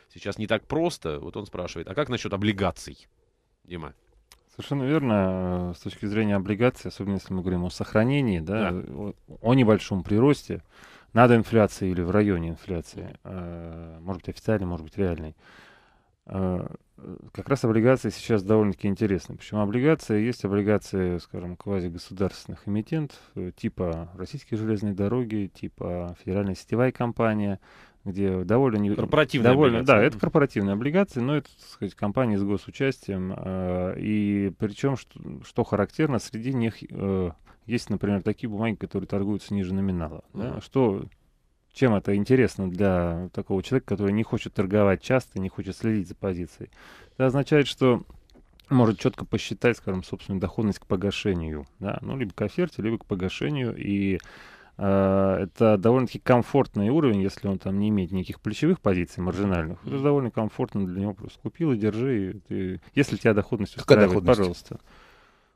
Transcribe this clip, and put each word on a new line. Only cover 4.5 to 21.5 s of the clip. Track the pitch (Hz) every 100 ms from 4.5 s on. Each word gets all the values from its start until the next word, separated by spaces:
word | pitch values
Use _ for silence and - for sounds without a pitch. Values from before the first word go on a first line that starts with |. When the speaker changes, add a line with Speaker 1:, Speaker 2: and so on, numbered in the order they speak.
| -
Speaker 2:
Совершенно | - 139
верно. | 131 156 135 104 95 92 90 90 90
Э, | 87
с |
точки | 101 - 104
зрения | 104 107 101
облигаций, | 95 101 123 - 95
особенно | - 98 98
если | -
мы | 92
говорим | 90 87 90
о |
сохранении, | - - 107 120 143 123 87
да, | 80 107 95
Speaker 1:
Да. | 87 -
Speaker 2:
о, | 67 104 - - -
о | 113
небольшом | 131 110 104 - 98
приросте, | 82 104 139 139 - 90 - - - - _
над | 117 123
инфляцией | 117 101 113 101 - 95
или | 90
в | 85
районе | 104 104 87 82
инфляции, | 80 - 85 - - 92 - 92
э, | 95 87 85 85 82 82 82
может | 87 90
быть, | -
официальной, | - - 107 90
может | 87 78
быть, | -
реальной, | 95 80 78 - - - - - _ _ _ _ -
э, | 95 92 92 - - _ _ - - -
как | - -
раз | 139
облигации | 117 110 117 131 110
сейчас | - - 110
довольно-таки | 95 110 104 92 104
интересны. | 95 110 90 - -
Причём | - 107
облигации, | 101 123 143 160 - 107
есть | 117 120
облигации, | 98 101 101 101 - 95 90 87
скажем, | - 90 87